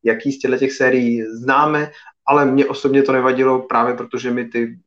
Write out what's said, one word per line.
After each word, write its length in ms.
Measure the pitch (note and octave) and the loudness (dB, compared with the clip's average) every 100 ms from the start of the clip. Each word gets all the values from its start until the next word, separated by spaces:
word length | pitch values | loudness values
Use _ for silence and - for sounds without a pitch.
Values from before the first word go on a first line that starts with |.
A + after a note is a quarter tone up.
jaký 280 | A2+ A2 C#3 | 0 0 -4
z 80 | C3+ | -4
těchto 180 | B2+ B2+ | -2 0
těch 140 | C3+ | -2
sérií 500 | - C3 B2+ A#2+ A#2 | 0 0 2 0 -2
známe, 680 | A2 A2+ B2+ C3+ D3+ D3+ D3 - - _ - | -6 -8 -2 0 2 0 -4 -12 -20 _ 0
ale 180 | C#3+ C#3 | 2 4
mně 200 | C3+ C#3 | 2 0
osobně 380 | - C#3 C#3 | 0 2 2
to 80 | C3+ | 2
nevadilo 480 | C3 B2+ B2+ C3 B2+ | 2 2 2 2 2
právě 320 | C3 A#2+ A#2+ | 0 0 0
protože 380 | A#2+ B2+ B2 B2 | -2 -6 -6 -4
mi 140 | B2 A#2 | -4 -4
ty 340 | A#2+ A#2 A#2 | -4 -4 -8